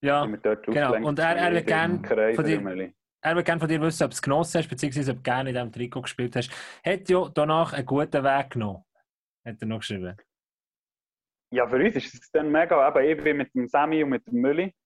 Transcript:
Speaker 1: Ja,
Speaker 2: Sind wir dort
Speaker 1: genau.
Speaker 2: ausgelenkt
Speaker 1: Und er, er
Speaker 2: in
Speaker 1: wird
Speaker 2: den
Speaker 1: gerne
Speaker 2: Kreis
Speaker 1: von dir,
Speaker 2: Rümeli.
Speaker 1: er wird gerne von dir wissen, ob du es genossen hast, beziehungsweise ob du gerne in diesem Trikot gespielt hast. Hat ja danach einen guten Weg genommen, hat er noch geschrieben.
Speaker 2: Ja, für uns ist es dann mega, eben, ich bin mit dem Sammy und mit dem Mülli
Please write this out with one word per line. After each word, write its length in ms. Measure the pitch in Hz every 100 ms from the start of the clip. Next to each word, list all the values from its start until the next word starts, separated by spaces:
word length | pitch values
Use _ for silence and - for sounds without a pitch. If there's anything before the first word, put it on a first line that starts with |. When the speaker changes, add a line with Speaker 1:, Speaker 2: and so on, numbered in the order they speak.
Speaker 1:
Ja, 200 | 143 143
Speaker 2:
Sind 100 | 143
wir 40 | 104
dort 260 | 107 107 -
Speaker 1:
genau. 140 | 113 143
Speaker 2:
ausgelenkt 200 | 110 151
Speaker 1:
Und 120 | 147
er, 160 | 165 170
er 100 | 175
Speaker 2:
in 60 | 170
Speaker 1:
wird 80 |
Speaker 2:
den 40 | 165
Speaker 1:
gerne 340 | 160 170 175
Speaker 2:
Kreis 340 | - 107 107 117
Speaker 1:
von 100 | 151
dir, 120 | -
Speaker 2:
Rümeli. 340 | 98 92 92 _ _ _
Speaker 1:
er 140 | 156 170
wird 100 | 165
gerne 140 | 170
von 100 | 156
dir 120 | 160
wissen, 220 | 160 160
ob 80 | 139
du 20 |
es 80 | -
genossen 360 | - 143 165 170
hast, 100 | 160
beziehungsweise 420 | 127 147 131 139
ob 60 | 127
du 60 |
gerne 260 | 131 127 131
in 60 | 123
diesem 160 | 120
Trikot 300 | 117 120 131
gespielt 320 | 123 - 123 123
hast. 160 | 123 - - - -
Hat 240 | 190 190
ja 180 | 185 170
danach 400 | - 151 160 165
einen 120 | 143 131
guten 360 | 135 147 143
Weg 260 | 135 135 135
genommen, 320 | 123 107 92 _ _ _ _ _ _
hat 120 | - 110
er 60 | 110
noch 120 | 110
geschrieben. 360 | - 104 92 101 _ _ _ _ _ _ _ _ _ _ _ _ _
Speaker 2:
Ja, 160 | - 110
für 100 | 127
uns 180 | 190 147
ist 180 | -
es 160 | - -
dann 200 | 156 151
mega, 360 | 151 170 165 135
eben, 300 | 151 143 156
ich 60 |
bin 140 | 151 143
mit 180 | 131 127
dem 120 | 123
Sammy 360 | 143 151 156
und 60 | 147
mit 180 | 123 -
dem 140 | 120
Mülli 340 | 127 151 190 _